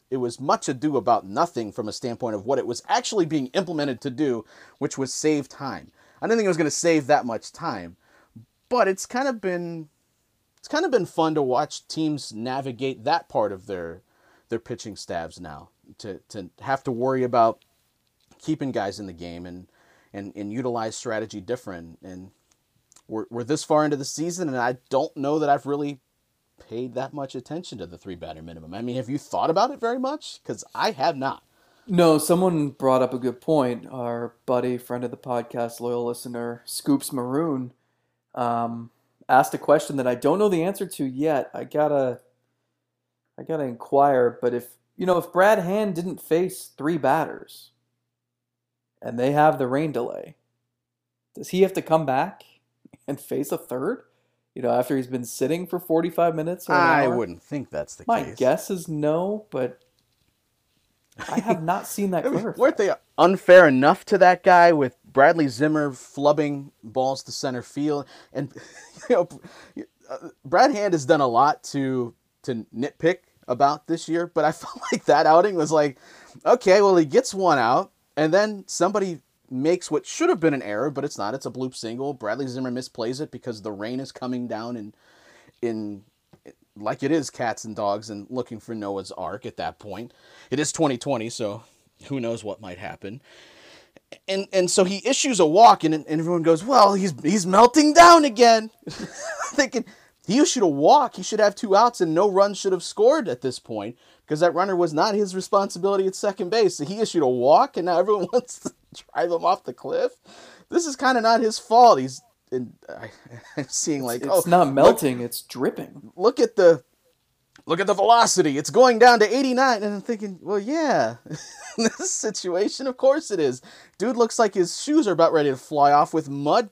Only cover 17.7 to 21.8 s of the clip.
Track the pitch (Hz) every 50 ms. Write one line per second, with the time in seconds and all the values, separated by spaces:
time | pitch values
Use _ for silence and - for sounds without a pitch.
17.7 | _ _ _ _ _ _ _ _ _ _ _ _ _ _ - - 156 - 147 131
18.7 | - 113 98 101 92 101 104 95 87 82 87 87 85 87 87 90 90 90 90 -
19.7 | _ _ _ _ _ _ _ _ - 101 101 98 - 101 101 101 107 127 127 127
20.7 | 120 113 113 113 107 - - 123 110 107 110 104 - 104 90 101 123 123 - 101
21.7 | 92 85